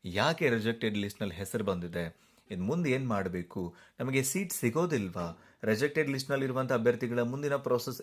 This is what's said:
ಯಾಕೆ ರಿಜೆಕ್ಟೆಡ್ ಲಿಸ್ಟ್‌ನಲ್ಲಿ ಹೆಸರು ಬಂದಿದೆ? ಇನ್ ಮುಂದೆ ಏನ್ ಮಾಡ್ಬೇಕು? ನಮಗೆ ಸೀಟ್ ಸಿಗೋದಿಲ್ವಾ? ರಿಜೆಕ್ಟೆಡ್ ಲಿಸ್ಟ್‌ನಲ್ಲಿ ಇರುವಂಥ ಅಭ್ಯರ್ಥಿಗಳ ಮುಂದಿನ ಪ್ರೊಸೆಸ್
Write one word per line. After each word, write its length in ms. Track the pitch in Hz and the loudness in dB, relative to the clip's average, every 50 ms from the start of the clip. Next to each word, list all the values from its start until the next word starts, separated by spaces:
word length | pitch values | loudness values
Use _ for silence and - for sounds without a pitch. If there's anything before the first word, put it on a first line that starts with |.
| - | -8
ಯಾಕೆ 460 | 90 87 101 117 156 165 160 165 135 | -2 0 2 2 2 2 2 2 2
ರಿಜೆಕ್ಟೆಡ್ 480 | 117 113 104 117 113 113 120 110 104 104 | 2 2 2 0 0 0 0 0 0 0
ಲಿಸ್ಟ್‌ನಲ್ಲಿ 380 | 101 101 - - 107 98 85 | -2 -4 -4 -4 -6 -6 -4
ಹೆಸರು 280 | 90 98 - - 110 104 | -6 -6 -4 -4 -2 0
ಬಂದಿದೆ? 520 | 98 92 87 87 85 85 87 85 82 - _ _ _ _ _ _ - | 0 0 0 -2 -4 -4 -4 -4 -4 -6 _ _ _ _ _ _ -10
ಇನ್ 120 | 104 90 92 | -6 -4 -2
ಮುಂದೆ 280 | 110 156 175 175 139 | -2 0 0 2 2
ಏನ್ 180 | 127 135 135 120 | 0 0 0 0
ಮಾಡ್ಬೇಕು? 680 | 110 98 92 90 90 90 87 - - 98 87 87 - - - - _ - | 0 0 0 -2 -2 -4 -6 -6 -6 -6 -6 -6 -8 -12 -20 -18 _ -6
ನಮಗೆ 220 | 123 131 131 135 131 | -4 0 0 0 0
ಸೀಟ್ 300 | 135 - 185 196 175 - | 0 0 -2 -2 -2 -4
ಸಿಗೋದಿಲ್ವಾ? 880 | - 135 120 120 156 175 175 156 117 101 90 85 95 85 85 82 - - - - _ - | 0 0 2 2 2 2 2 2 0 -2 -2 -4 -4 -4 -4 -6 -10 -16 -20 -14 _ 0
ರಿಜೆಕ್ಟೆಡ್ 460 | 107 107 110 143 147 147 156 151 139 | 2 2 2 2 0 2 2 0 0
ಲಿಸ್ಟ್‌ನಲ್ಲಿ 340 | 139 135 135 - 139 135 135 | 0 -2 -2 -2 0 0 0
ಇರುವಂಥ 280 | 131 123 131 131 123 135 | 0 0 0 0 2 2
ಅಭ್ಯರ್ಥಿಗಳ 460 | 117 113 123 117 110 131 117 120 120 | 4 4 4 4 4 2 0 0 0
ಮುಂದಿನ 380 | 120 120 131 139 147 143 143 | 0 0 0 -2 -2 0 0
ಪ್ರೊಸೆಸ್ 460 | 139 - 131 123 120 - 135 123 - | 0 2 2 2 2 0 -2 -8 -4